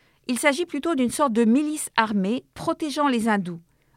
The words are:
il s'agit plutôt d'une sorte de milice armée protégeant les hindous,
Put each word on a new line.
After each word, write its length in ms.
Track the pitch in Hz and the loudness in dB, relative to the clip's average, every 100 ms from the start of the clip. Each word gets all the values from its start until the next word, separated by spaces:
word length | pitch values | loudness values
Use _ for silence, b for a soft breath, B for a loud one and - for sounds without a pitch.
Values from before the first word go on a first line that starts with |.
| _ _ - | _ _ -6
il 140 | 247 | 0
s'agit 260 | 302 277 349 | 2 2 -2
plutôt 300 | 285 339 285 | -4 -2 0
d'une 140 | 247 | 0
sorte 220 | - 285 | 2 0
de 120 | 220 | 4
milice 460 | 226 254 302 302 - - | 4 4 2 -4 -6 -2
armée 480 | 220 208 185 247 - | 0 0 -2 -4 -6
protégeant 520 | - - 330 311 277 285 | -10 -4 -4 -4 0 0
les 220 | 240 226 | 2 2
hindous, 320 | 208 180 170 _ _ _ | 0 -2 -10 _ _ _